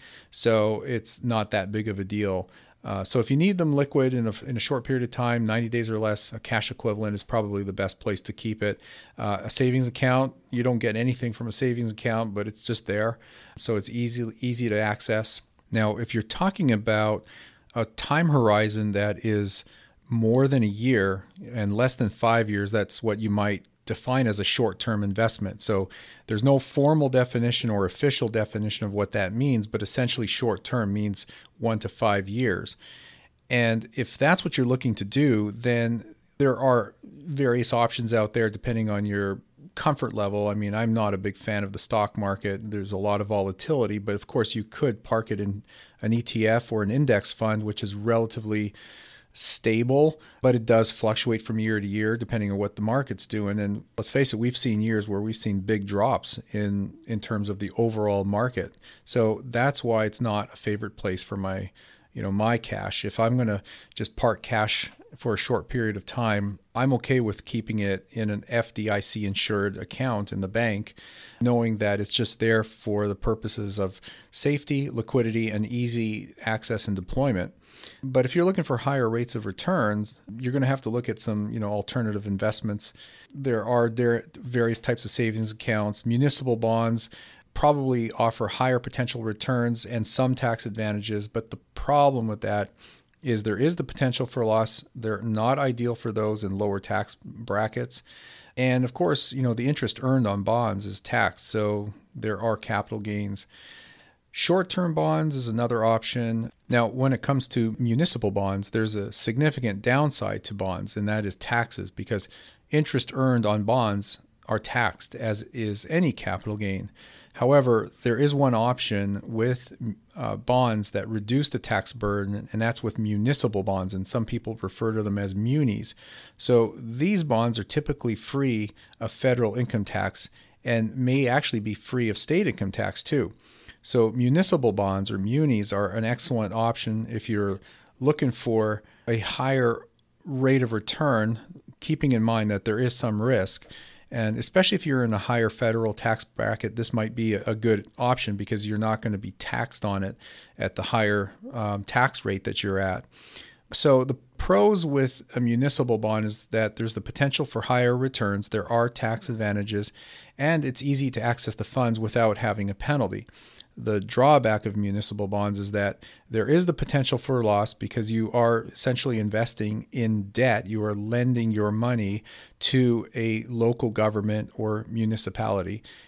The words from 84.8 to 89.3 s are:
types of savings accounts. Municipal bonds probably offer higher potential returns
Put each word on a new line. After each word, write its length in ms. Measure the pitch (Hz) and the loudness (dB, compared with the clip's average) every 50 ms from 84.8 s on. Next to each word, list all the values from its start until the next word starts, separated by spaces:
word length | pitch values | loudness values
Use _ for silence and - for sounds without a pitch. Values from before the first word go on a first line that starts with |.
types 240 | - - 120 117 - | -2 -2 -2 -2 -2
of 60 | 107 | -4
savings 420 | - - 123 113 107 110 110 107 110 | -2 0 0 0 0 -2 -4 -4 -6
accounts. 540 | 110 - - 113 107 104 107 101 - - | -6 -4 -2 0 0 0 -2 -4 -4 -2
Municipal 500 | 117 117 120 139 147 - - 135 127 120 | 0 2 4 4 4 2 2 0 0 0
bonds 520 | 113 117 113 113 113 117 117 117 113 - - - - - - - - - _ - | 2 2 2 2 2 2 2 0 0 -2 -4 -8 -12 -20 -20 -20 -20 -20 _ -2
probably 580 | - - 147 147 143 135 131 127 123 113 110 - | 2 4 4 4 4 2 2 2 0 0 -2 0
offer 360 | - 113 117 110 - 117 98 | 0 2 2 2 0 -2 -2
higher 320 | - - 127 131 127 123 | 0 0 2 2 2 0
potential 420 | 123 - - - 123 120 - 120 113 | 0 -2 -4 -4 -4 -4 -4 -4 -4
returns 640 | 110 | -4